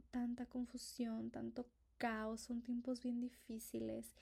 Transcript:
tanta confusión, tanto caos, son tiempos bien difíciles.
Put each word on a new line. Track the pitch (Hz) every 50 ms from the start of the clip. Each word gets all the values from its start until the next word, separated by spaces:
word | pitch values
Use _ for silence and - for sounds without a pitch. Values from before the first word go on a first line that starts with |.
| - -
tanta | - 247 240 240 240 240 240
confusión, | - - 247 247 - - 240 - - - - 240 226 220 226 226 233
tanto | - - 226 233 233 247 247 - _ _ - _ _
caos, | - 247 233 220 220 220 220 226 226
son | - - 240 233
tiempos | 240 240 247 240 240 262 254 240 -
bien | 247 240 240
difíciles. | 247 247 - - - - 226 220 - - - 226 226 220 220 226 226 - - -